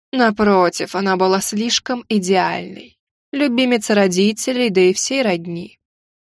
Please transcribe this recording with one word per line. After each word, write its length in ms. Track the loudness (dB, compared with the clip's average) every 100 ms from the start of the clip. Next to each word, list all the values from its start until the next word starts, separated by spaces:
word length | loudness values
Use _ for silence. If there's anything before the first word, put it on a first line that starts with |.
| -8
"Напротив, 800 | 0 0 2 2 4 2 0 -6
она 220 | -2 -2 2
была 240 | 2 2
слишком 640 | -2 -4 -2 -4 -4 -8 -2
идеальной. 880 | -2 2 2 0 -4 -10 -16 -20 _ _ _ -10
Любимица 600 | -2 0 0 0 0 2
родителей, 760 | 2 2 2 0 0 -4 -2 0
да 100 | 4
и 140 | 2
всей 280 | 2 -4 -2
родни. 560 | 0 -2 -6 -10 -12 _ _ _ _ _